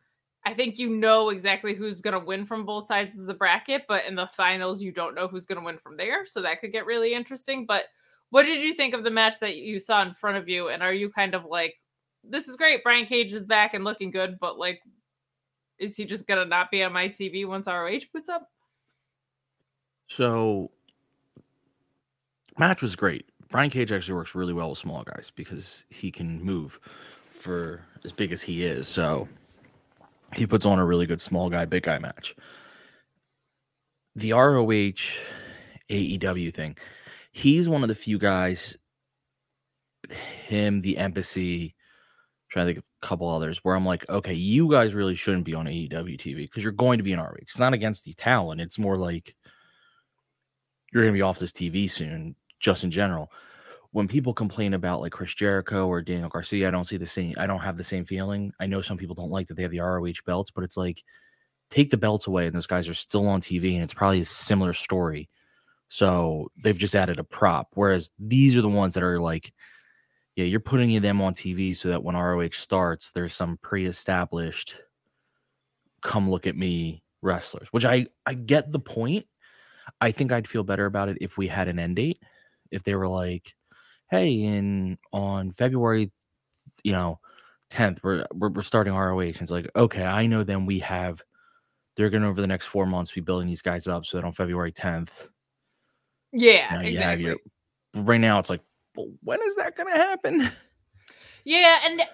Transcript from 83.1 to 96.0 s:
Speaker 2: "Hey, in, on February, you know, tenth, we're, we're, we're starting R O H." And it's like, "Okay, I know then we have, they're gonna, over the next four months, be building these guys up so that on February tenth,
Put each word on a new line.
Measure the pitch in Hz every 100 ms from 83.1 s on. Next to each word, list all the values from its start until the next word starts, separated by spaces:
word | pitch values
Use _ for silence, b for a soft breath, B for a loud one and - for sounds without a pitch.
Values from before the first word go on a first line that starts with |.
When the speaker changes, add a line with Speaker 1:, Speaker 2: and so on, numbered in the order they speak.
| 92 90 87 - - b b b b _
Speaker 2:
"Hey, | 185 175 113
in, | 107 104 101 98 92 92 _
on | 101 98 98 95
February, | 90 127 127 117 110 98 - _ _ _ _ - - 101
you |
know, | 92 87 82 b b b b _
tenth, | - 107 87
we're, | 95 90 -
we're, | 90 104
we're | 87
starting | - 113 101
R | 95 95
O | 92
H." | 87 82
And |
it's | 85
like, | 87 87 -
"Okay, | 117 - 92
I | 101 113
know | 110 101
then | 98 95
we | 95
have, | - 92 90 87 - _ _ _ _ _ _ -
they're | 107
gonna, | 107 104
over | 95
the | 98
next | 95 -
four | 101 92
months, | 90 85
be | -
building | 82 90 90
these | 85
guys | 90 87 92
up | 87 -
so | 92
that | 87
on |
February | 87 90 87 85
tenth, | - 90 82 85 - - _ _ _ _ _ _ _